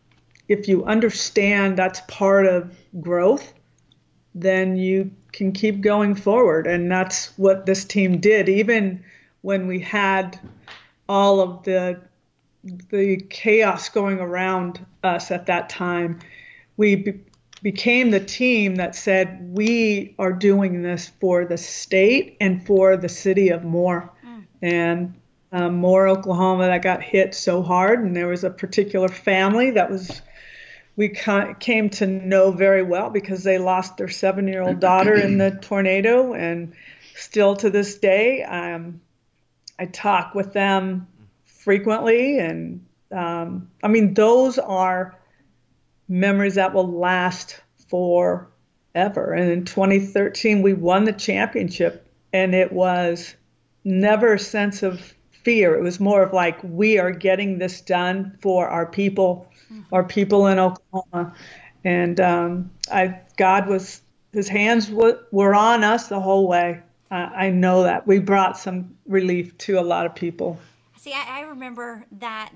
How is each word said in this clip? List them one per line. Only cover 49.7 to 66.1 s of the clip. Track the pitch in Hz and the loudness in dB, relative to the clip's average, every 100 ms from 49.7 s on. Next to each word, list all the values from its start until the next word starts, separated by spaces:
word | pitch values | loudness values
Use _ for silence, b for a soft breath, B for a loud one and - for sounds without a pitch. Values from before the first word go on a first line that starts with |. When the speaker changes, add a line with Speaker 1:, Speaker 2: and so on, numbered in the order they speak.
| - 196 196 | 0 2 2
Speaker 1:
thirteen, | 196 202 202 - 226 208 | 2 -2 -2 -2 0 2
we | 196 | 2
won | 190 170 185 220 | 2 2 2 2
the | |
championship, | 208 - 190 214 226 180 - 170 - _ _ _ | -2 -4 -2 -2 -4 -6 -2 -4 -4 _ _ _
and | 190 190 | -2 0
it | 185 180 | 2 0
was | 185 185 180 175 170 - - _ _ _ _ | 0 0 0 -2 -4 -8 -20 _ _ _ _
never | 196 185 208 214 226 | -4 0 2 4 4
a | 202 | 2
sense | - 214 202 202 | -2 -4 -4 -2
of | 196 180 - _ _ _ | -6 -6 -14 _ _ _
fear. | - 233 180 160 | 0 2 4 2
It | |
was | 175 180 | -2 -2
more | 202 202 | 2 4
of | 190 | 2
like, | 190 175 165 | 2 0 -2
"We | 180 170 214 214 | -10 -2 2 2
are | 180 | 0
getting | 175 190 190 202 180 | -2 0 0 0 -4
this | 180 180 | -6 -8
done | - 180 180 190 190 - | -4 -2 0 -2 -6 -6
for | 196 185 175 | -2 0 0
our | 170 170 | -4 -6
people, | - 202 196 185 180 - B B | -2 -2 2 0 0 -10 B B
Speaker 2:
Mm-hmm. | 220 196 185 | -20 -4 -2
Speaker 1:
our | |
people | 180 208 196 202 196 | -2 -2 2 4 4
in | 190 | 4
Oklahoma." | 185 185 _ 190 - 175 170 B B B B B 185 | 2 -2 _ -12 -8 -8 -8 B B B B B -2
And, | 175 175 175 | 0 0 2
um, | 180 175 175 180 180 - - | 2 2 -2 -6 -10 -12 -6
I, | 202 185 185 - - | -2 -2 -4 -12 0
God | 190 196 190 | 2 2 0
was, | 190 190 - _ _ _ | -4 -6 -18 _ _ _
his | 208 196 | -6 -4
hands | 202 208 233 208 | 0 2 2 0
w-, | 214 226 240 - | 2 2 2 -2
were | 196 202 202 | 0 4 4
on | 220 233 208 | 4 4 2
us | 233 | 0
the | - | -2